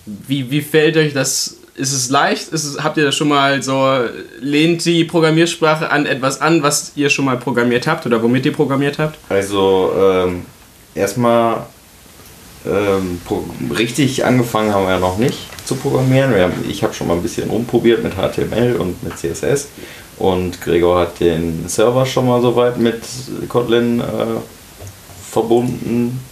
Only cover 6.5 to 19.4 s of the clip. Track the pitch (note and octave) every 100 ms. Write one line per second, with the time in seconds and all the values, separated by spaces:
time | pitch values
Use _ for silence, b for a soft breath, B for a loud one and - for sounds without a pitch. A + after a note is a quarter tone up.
6.5 | E3 C#3+ C#3 - D3+ C#3 - C3+ B2 C3+
7.5 | A#2+ A#2+ A#2+ D#3 D#3 B2 A#2 A#2 C3 D3
8.5 | D3+ C3+ C3+ C#3+ C#3+ D#3 - - G2 F#2+
9.5 | G2+ F#2+ F#2+ F#2 E2+ G2 F#2 F2+ F2+ -
10.5 | - - - - - G2 B2 A#2+ A#2 A#2
11.5 | A2+ - - - - - - - - -
12.5 | - - F#2 G2+ F#2+ F#2 F2 - G2 E2
13.5 | - - - A#2+ C#3+ C3 - - B2+ A#2+
14.5 | A2 G#2+ G2 F#2 F#2 F#2 F#2 C3+ - -
15.5 | - - C3 C#3 C3 C3 C3 C3+ G2+ F2+
16.5 | - - - F#3 - - F2 A2+ - -
17.5 | G#2 A#2+ A#2+ D#3+ - - F#2+ - - -
18.5 | - A#2+ A#2+ F2+ F2+ F2 - - -